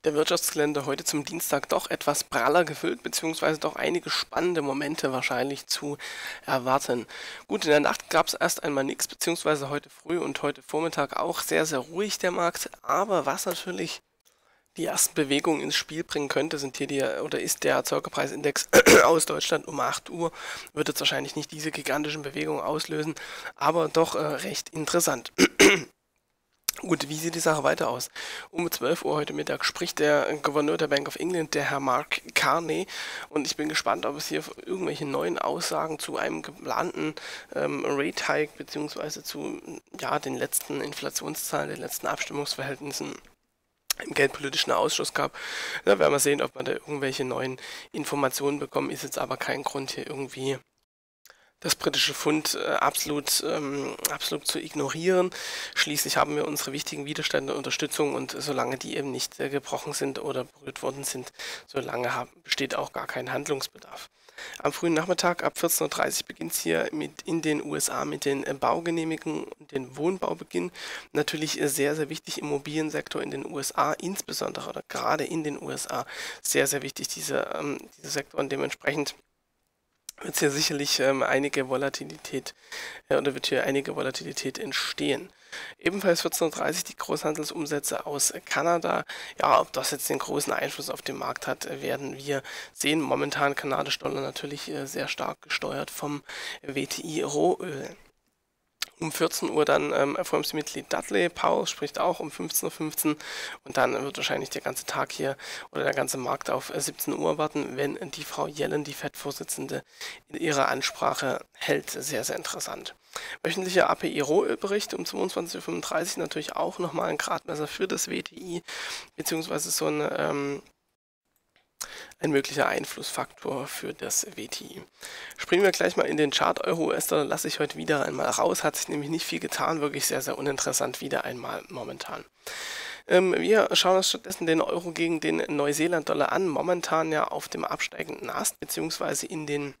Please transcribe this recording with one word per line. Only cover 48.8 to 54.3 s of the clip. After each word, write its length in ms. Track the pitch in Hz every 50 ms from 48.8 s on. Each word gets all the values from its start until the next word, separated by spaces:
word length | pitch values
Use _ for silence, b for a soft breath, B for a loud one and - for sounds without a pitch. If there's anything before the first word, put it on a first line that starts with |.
| 139 143
Ist 120 | - -
jetzt 160 | - 135 - -
aber 180 | - - 131
kein 280 | - - - 131 123 143
Grund, 260 | - - 143 135 135
hier 160 | - - -
irgendwie 520 | - - 131 139 127 - 135 131 135 135 127 - _ _ _ _ _ _ _ _ _ _ _ _ B B B B B B B
das 140 | - 165 -
britische 400 | - - 196 180 151 - - 139
Pfund, 400 | - - 151 151 156 151 - -
äh, 200 | - - - -
absolut, 680 | - - 139 - - - 151 147 147 139 - - - -
ähm, 520 | 151 165 160 143 139 139 143 135 135 139 - - -
absolut 340 | 147 143 - -